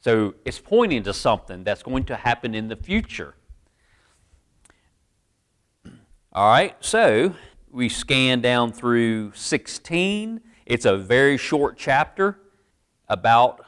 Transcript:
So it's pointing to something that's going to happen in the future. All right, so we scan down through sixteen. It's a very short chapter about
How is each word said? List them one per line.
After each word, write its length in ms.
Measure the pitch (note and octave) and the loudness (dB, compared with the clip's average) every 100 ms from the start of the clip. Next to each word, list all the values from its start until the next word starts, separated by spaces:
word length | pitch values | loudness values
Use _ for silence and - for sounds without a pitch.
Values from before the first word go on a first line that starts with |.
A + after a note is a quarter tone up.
So 340 | - A2+ G#2 - | 2 2 0 -4
it's 140 | - - | -12 -12
pointing 440 | - A3 A#3 C3+ | -2 0 2 -2
to 100 | G2 | -4
something 500 | G2 C3 G#2 - F#2 | -2 0 -2 -4 -10
that's 180 | F#2 G2+ | -6 -6
going 220 | - C3 | -4 -6
to 120 | - A#2+ | -4 -4
happen 380 | B2 A#2+ B2 | -2 -2 -4
in 140 | A2 A2 | -6 -8
the 80 | A2 | -10
future. 580 | - G3+ A3 - D2 _ _ - _ _ _ _ _ _ _ _ _ _ _ _ _ _ _ _ _ _ _ _ _ _ - - _ _ _ | -4 -4 -4 -12 -14 _ _ -20 _ _ _ _ _ _ _ _ _ _ _ _ _ _ _ _ _ _ _ _ _ _ -20 -20 _ _ _
All 180 | - G2+ | 0 4
right, 260 | B2 F#3+ - | 4 2 -4
so 540 | - A3 G#3 A2 F3 F3 - _ _ | -2 2 4 4 0 -4 -20 _ _
we 180 | B2+ B2 | -4 -4
scan 520 | - - C3 C3 B2 | -4 -2 2 2 2
down 320 | B2 B2 A#2+ | 0 0 0
through 600 | A2+ A#2+ A#2+ A#2 A2 G#2 | -2 0 2 2 -2 -6
sixteen. 1040 | - - D#3 - - - E3+ F#3+ G#3 A3 A3+ _ _ | -10 -6 -6 -6 -16 -6 -2 -2 -4 -8 -12 _ _
It's 200 | - A#2+ | -6 0
a 120 | A#2 G2 | 0 0
very 400 | F#2+ B2 C#3 C3+ | 2 4 4 2
short 400 | - D3+ C#3 - | -2 -2 -2 -4
chapter 600 | - C3+ D3+ - G3 G3 _ _ _ _ _ _ _ | -2 0 -2 -2 -4 -4 _ _ _ _ _ _ _
about 560 | G2+ A2+ A#2 B2 - | -2 4 6 4 0